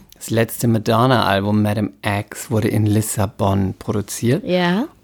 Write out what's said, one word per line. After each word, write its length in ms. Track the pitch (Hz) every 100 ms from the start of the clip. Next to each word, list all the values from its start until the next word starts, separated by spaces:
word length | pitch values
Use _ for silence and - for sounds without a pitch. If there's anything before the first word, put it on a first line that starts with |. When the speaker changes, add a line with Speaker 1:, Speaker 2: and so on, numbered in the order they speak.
| -
Speaker 1:
Das 160 | - -
letzte 380 | 113 117 - 117
Madonna-Album, 960 | 113 107 113 127 120 95 98 101 107
Madame 280 | 104 104 104 -
X, 460 | 107 101 - - -
wurde 180 | 110 107
in 180 | 107 104
Lissabon 880 | 107 104 - 104 - 98 98 95 -
produziert 680 | - 107 98 - 113 156
Speaker 2:
Ja. 400 | - 180 175 190 311 -